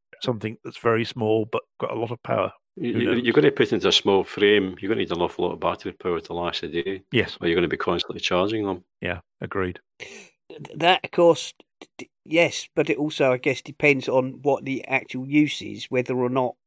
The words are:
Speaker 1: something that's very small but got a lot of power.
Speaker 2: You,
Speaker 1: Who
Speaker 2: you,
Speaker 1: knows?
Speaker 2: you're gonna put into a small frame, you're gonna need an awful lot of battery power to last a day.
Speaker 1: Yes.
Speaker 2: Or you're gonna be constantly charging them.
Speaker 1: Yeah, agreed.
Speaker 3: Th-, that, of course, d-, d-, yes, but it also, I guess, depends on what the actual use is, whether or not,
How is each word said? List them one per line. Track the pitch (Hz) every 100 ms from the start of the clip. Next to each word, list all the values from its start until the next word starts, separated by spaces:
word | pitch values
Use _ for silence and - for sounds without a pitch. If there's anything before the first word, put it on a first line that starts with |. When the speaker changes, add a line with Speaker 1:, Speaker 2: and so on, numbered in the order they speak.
| _ -
Speaker 1:
something | - 113 110 -
that's | 127 -
very | 117 113 117
small | 127 107 110 110
but | - - -
got | -
a | 117
lot | 113
of | 120
power. | - 113 95 - _ -
Speaker 2:
You, | 120
Speaker 1:
Who | 113
Speaker 2:
you, | 120
Speaker 1:
knows? | 120 120
Speaker 2:
you're |
gonna | 123 151
put | - 123
into | 107 95
a |
small | - 104 98
frame, | 95 - 101 104 95 87
you're | 95
gonna | 110
need | 87
an | 87
awful | 85 - 87
lot |
of | 85
battery | 85 87 95
power | - 90 85
to | -
last | 85 87 -
a | 80
day. | 82 92 95 -
Speaker 1:
Yes. | 113 87 -
Speaker 2:
Or | 85
you're | 85
gonna | 85
be | -
constantly | - 85 - -
charging | - 90 101 110 101
them. | 90 _ -
Speaker 1:
Yeah, | 90 87 _ -
agreed. | - 101 92 90 _ -
Speaker 3:
Th-, | - - - _ - 160 156 151
that, | 170 180
of | -
course, | - 170 160 - - _ _
d-, | - -
d-, | - _ -
yes, | 160 170 - - -
but | 143
it | 143
also, | 151 - 135
I | 127
guess, | 147 127
depends | - - 147 139 120
on | 127 131 -
what | 139 139
the | 135 135 -
actual | 131 - 127 131
use | 147 147 -
is, | 104 104 -
whether | 127 123 127
or | 123
not, | 131 127 -